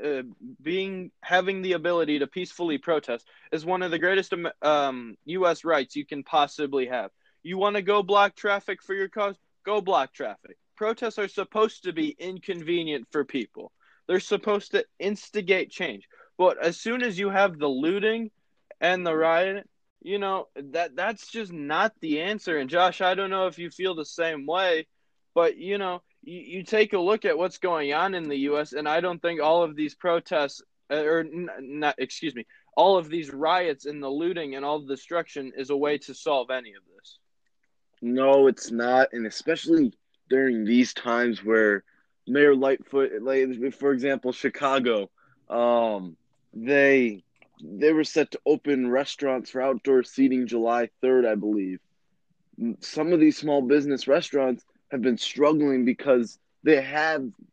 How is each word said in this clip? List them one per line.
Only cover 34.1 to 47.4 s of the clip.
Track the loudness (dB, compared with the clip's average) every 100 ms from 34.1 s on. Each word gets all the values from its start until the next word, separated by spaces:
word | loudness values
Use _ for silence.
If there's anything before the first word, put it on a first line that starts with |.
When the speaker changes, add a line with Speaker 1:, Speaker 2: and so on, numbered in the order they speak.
| -4 -4 -4 -6 -6
Speaker 1:
and |
all | -4 -4
the | -4 -8
destruction | -6 -6 -6 -10 -10 -10
is | -4
a | -2
way | 0 -2
to | -6
solve | -8 -2 -2 -2
any | -6 -8
of | -20 _ _
this. | -20 -20 _ _ _ _ _ _ _ _
Speaker 2:
No, | -4 2 6 8 6
it's | 4 -4
not. | -2 2 4 4
And | 0 -8
especially | -6 -6 -4 2 2 2 -2 _ _ -2
during | 0 2 0 4
these | 4 4
times | -2 -2 0 0 0
where | 2 4 4 2 -2 _ _ _ -2
Mayor | 4 6 6
Lightfoot, | 2 0 -2 0 0 -2
like, | -2 0 0 -2 -6
for | -2 0
example, | 0 0 -2 -4
Chicago, | -2 -4 -2 0 2 2 0 -2 _ _ _ -6
um, | 0 4 4 2 -2 -8 -16 _ _ _
they, | -8 2 4 6 6 4 -2 _ _